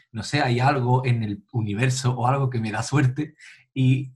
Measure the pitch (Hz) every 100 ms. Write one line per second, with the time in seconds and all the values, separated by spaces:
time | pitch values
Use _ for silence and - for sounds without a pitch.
0 | _ 110 - 147 135 120 131 139 123 127
1 | 131 117 104 101 _ 117 104 101 131 127
2 | 120 123 120 139 127 120 110 101 - 139
3 | 131 139 151 _ - - _ 131 131 131
4 | -